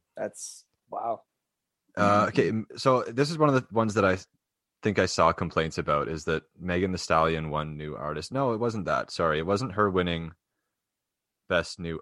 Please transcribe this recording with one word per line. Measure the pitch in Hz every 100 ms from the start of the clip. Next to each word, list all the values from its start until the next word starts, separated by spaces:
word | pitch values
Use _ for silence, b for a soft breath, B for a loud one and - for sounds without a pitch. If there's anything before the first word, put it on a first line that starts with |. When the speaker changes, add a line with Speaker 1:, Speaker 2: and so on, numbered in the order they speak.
| _ -
Speaker 1:
That's, | 107 - - - _ _ _
wow. | 107 113 107 _ _ _ _ _ _ _ -
Speaker 2:
Uh, | 104 104
Speaker 1:
Mm-hmm. | 104
Speaker 2:
okay, | 127 92
m-, | 110 - -
so | 135 127
this | - 117 147
is | 165
one | 151
of | 131
the | -
ones | 110 110 104
that | 98
I | 92 - _ _ _ _ _
think | 113 101
I | 95
saw | - 82
complaints | 82 85 - 80 -
about, | 76 73 69
is | 80 -
that | 78 - -
Megan | 87 87 95
Thee | 90
Stallion | - 80 80 80 80
won | 73 76 76
New | 76 64
Artist. | 73 78 80
No, | 131 135
it | 107
wasn't | 120 110 82
that. | 65 -
Sorry, | - 85 76
it | 82
wasn't | 101 127
her | 95 104
winning | 92 90 82 82 - _ _ _ _ _ _ _ _ _ _ -
Best | 87 85 -
New | 85 80